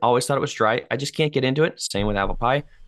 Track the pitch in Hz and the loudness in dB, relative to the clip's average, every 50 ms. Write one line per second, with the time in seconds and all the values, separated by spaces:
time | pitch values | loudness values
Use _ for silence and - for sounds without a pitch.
0 | 123 120 123 123 123 - 139 131 - 113 - - 113 107 117 - - - 135 131 | 2 2 4 2 2 0 -2 -2 -2 -4 -2 0 2 2 2 0 -2 -4 -6 -4
1 | 143 - - - 156 151 147 135 131 131 135 151 156 175 - - - - - 101 | -4 -4 -2 -2 -2 0 0 0 0 0 2 2 0 0 -2 -6 -8 -6 -4 -2
2 | 104 107 101 98 98 95 92 - 117 120 135 147 - - - - - | -2 0 0 0 0 0 -2 0 0 0 0 0 -2 -6 -14 -20 -20